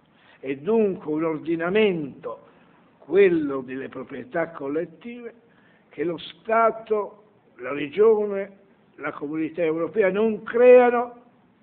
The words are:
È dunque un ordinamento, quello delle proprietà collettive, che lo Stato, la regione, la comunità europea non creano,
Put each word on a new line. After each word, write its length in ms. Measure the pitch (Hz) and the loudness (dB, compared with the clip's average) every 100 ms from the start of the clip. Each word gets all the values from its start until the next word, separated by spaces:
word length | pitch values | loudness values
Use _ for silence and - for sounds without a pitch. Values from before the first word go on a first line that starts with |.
| _ _ _ _ | _ _ _ _
È 160 | - 139 | -10 -6
dunque 560 | 160 226 208 165 147 | 0 2 2 -2 -6
un 140 | 156 165 | -4 -2
ordinamento, 1160 | 156 147 165 170 208 214 175 139 - - 113 - _ _ _ _ _ - | -4 -4 -4 0 2 2 0 -6 -12 -14 -16 -20 _ _ _ _ _ -2
quello 560 | 180 196 170 143 139 | 4 4 4 -2 -6
delle 260 | 127 131 127 | -8 -12 -12
proprietà 600 | 139 123 131 123 175 165 | -14 -14 -16 -8 -6 -6
collettive, 880 | - 139 151 170 - 240 240 233 - _ _ _ _ _ | -8 -8 -6 -8 -12 -18 -16 -18 -20 _ _ _ _ _
che 140 | - | -8
lo 140 | 165 165 | -6 -6
Stato, 1080 | - - - 226 226 220 - 214 196 - _ _ _ - | -12 -14 -2 2 2 0 -4 -4 -4 -12 _ _ _ -14
la 140 | 127 | -10
regione, 840 | 143 147 170 220 214 208 196 202 - _ _ _ - | -8 -4 4 4 4 2 -4 -8 -12 _ _ _ -12
la 160 | 143 | -12
comunità 500 | 147 147 156 156 160 | -8 -6 -4 -4 -2
europea 480 | 165 160 165 190 190 | -2 0 -2 0 0
non 320 | 190 220 214 | 2 0 -2
creano, 800 | - 240 247 247 240 240 247 - - _ _ _ | -4 4 8 10 8 2 -2 -8 -20 _ _ _